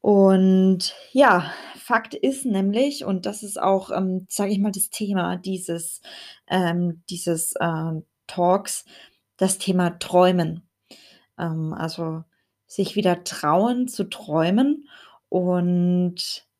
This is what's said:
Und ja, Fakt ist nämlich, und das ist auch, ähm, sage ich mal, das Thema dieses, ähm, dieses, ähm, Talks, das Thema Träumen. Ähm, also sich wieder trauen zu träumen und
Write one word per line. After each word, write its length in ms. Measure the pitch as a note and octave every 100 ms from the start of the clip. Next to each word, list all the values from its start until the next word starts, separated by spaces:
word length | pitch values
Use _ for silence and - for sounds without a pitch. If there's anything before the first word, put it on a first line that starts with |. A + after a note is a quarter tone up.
Und 920 | - G3+ G3 F#3+ F#3+ F#3+ F#3+ F#3 - - -
ja, 400 | B3+ C4+ F3+ D3+ - - -
Fakt 380 | - A3+ A3+
ist 320 | - C4 C4+ C4
nämlich, 580 | G3 G3 G#3 C#4+ C#4+
und 220 | - F#3 G3
das 180 | G#3
ist 160 | G3+ G3
auch, 300 | - G3 F#3+
ähm, 360 | - F#3+ F#3 F#3
sage 220 | - G3+
ich 80 | G3+
mal, 120 | G#3
das 180 | G#3 -
Thema 440 | - G3+ G3 F3 F3+
dieses, 640 | F#3+ F#3 F#3 E3+ E3 - - - - - _
ähm, 560 | F#3 F3 F3 F3 E3 -
dieses, 440 | E3+ - E3 - -
ähm, 460 | E3+ D#3+ D#3+ D#3+ - _ -
Talks, 580 | - F3 F#3+ G3 - - - - _ _ _
das 200 | F#3+ F#3+
Thema 420 | - F#3 F3 E3+
Träumen. 720 | - F3+ F3+ F3+ D#3+ E3 _ _ _ - - _ _ -
Ähm, 360 | E3 D#3+ D#3
also 500 | - D#3+ D#3+ E3 D#3+ E3 _ _ _ _
sich 280 | - G3 -
wieder 280 | G#3+ F3
trauen 640 | - - D3 E3 A3+ B3 B3
zu 180 | - E3+
träumen 840 | - - D#3 E3 G#3 C#4 D4 - - - _ _
und 1160 | F#3 F3+ F3+ F3 F3+ F3+ F3+ F3+ F3 - - _